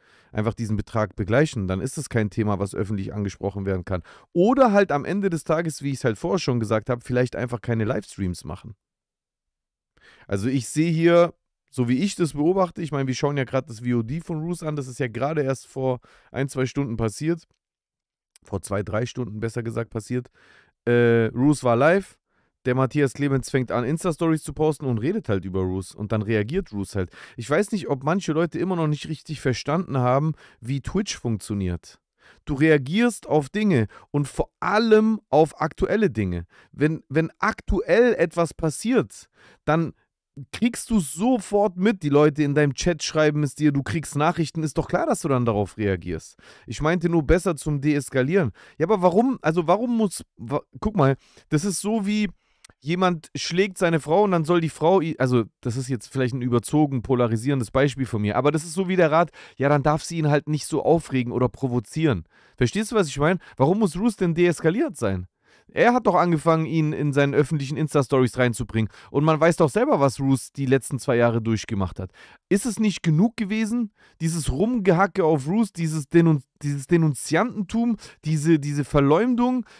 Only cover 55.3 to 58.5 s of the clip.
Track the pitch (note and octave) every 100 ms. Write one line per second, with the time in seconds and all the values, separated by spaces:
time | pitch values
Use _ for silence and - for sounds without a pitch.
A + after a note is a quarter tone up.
55.3 | B2 G2+ _ B2+ A#2 B2+ A#2+ - C3+ B2+
56.3 | B2+ B2 A#2+ - D3+ D3+ C3 G#2+ B2 A#2+
57.3 | A2+ B2+ C#3 A2 C3 C#3+ C3 B2+ G#2+ G#2
58.3 | A#2 C#3